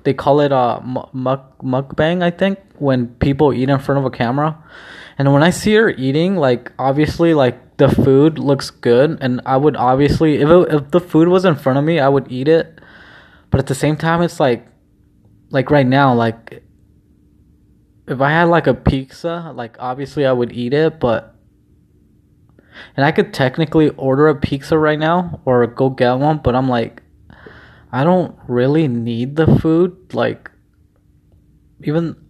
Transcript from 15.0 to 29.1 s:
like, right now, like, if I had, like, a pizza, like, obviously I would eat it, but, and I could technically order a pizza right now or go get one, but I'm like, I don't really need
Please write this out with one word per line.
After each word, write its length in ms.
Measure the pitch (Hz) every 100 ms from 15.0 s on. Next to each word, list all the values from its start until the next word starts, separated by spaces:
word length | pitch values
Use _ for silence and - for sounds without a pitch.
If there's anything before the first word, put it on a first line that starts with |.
| _ _ _ _ -
like, 200 | 135 131
right 160 | 147 127
now, 260 | 135 139
like, 500 | 120 117 110 - - _ _ _ _ _ _ _ _ _ _ _ _ _ _ -
if 140 | 131
I 100 | 139
had, 140 | 156 170
like, 160 | 170 -
a 80 |
pizza, 760 | - - 135 135 - 170 170 165
like, 220 | 127 113 -
obviously 480 | 123 127 139 151 135
I 60 |
would 200 | 127 120
eat 220 | 120 120
it, 260 | 143 160 160
but, 340 | 127 110 - _ _ _ _ _ _ _ _ _ _ _ _ _ _ - - -
and 100 | 139
I 60 |
could 200 | 165 190
technically 560 | - 131 131 160 160 151
order 380 | - 135 135 156
a 60 |
pizza 440 | 151 - 143 - 160
right 200 | 156 151
now 420 | 156 175 175 156 -
or 200 | 123 120
go 220 | - 135
get 240 | 131 123 127
one, 200 | 147 156
but 100 | 127
I'm 140 | 123 131
like, 340 | 120 113 - _ _ _ - - - - - -
I 140 | 120
don't 320 | 151 185 170 - -
really 420 | 123 127 151 156
need 480 | 120 117